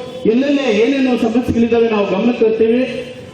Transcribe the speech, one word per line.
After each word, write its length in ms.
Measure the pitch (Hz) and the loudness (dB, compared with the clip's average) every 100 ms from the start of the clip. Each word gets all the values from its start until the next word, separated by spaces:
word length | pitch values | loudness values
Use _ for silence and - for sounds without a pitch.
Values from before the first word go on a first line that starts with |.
| - - 196 | -10 -4 0
ಎಲ್ಲೆಲ್ಲೇ 340 | 240 277 277 | 0 2 0
ಏನೇನು 560 | 254 202 247 277 262 240 | 0 0 2 2 0 0
ಸಮಸ್ಯೆಗಳಿದ್ದಾವೆ 720 | 226 233 - 233 233 233 226 | 0 0 0 0 2 2 2
ನಾವು 180 | 208 196 | 0 0
ಗಮನಕ್ಕೆ 380 | 185 240 247 | 0 0 2
ತರ್ತೀವಿ. 720 | 220 - 226 247 254 - - - - | 0 2 2 2 0 -6 -10 -14 -10